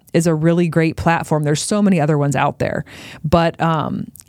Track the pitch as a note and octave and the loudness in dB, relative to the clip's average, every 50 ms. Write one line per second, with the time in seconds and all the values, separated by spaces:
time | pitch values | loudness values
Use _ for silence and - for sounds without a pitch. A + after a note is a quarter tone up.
0 | _ - - E3+ D#3+ F3 D#3+ D3+ D#3 E3+ E3+ F3 F3 E3+ C#3+ E3 D#3+ D#3+ - - | _ -2 -2 0 2 2 0 2 2 2 2 2 0 0 2 0 0 0 -2 -2
1 | - E3+ E3 - - - E3 D3+ D3+ D3 D3+ D3 - - G#3+ G#3 G#3 G3 G3 E3 | 0 0 0 0 0 -2 -2 -2 0 0 -2 -2 -2 -2 0 0 2 2 2 2
2 | C#3 D3 D#3 C#3+ C#3+ C#3+ C#3 - C#3+ C#3+ - - - - - - - - - - | 2 2 2 0 0 0 0 0 0 -2 -2 -2 -4 -4 -4 -6 -6 -8 -12 -20
3 | - - - - - D3 - E3+ E3 E3+ - - D#3+ E3 D#3+ D3+ - - - - | -20 -20 -18 -8 -2 2 2 2 2 2 0 -2 -2 0 0 0 -2 -4 -6 -8
4 | - - - - - | -8 -10 -14 -20 -6